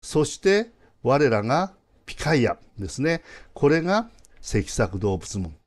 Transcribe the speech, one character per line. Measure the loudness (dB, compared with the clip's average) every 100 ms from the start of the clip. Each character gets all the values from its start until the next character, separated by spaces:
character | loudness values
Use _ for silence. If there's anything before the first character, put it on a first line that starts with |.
そ | -2 -2 0
し | 0
て、 | 2 2 0 _ _ _
我 | 0 4 4
ら | 2
が | 0 -2 -2 -8 _ _ -18
ピ | -6
カ | 0 2
イ | 2
ア | -2 _ -12
で | -12
す | -4
ね。 | -2 -2 -6 -20 -20
こ | 0 2
れ | 4
が | 2 0 -2 -12 _ -20
脊 | -4 -4
索 | -2 -2 -2 -2
動 | -2 -2
物 | -6 -8
門。 | -8 -10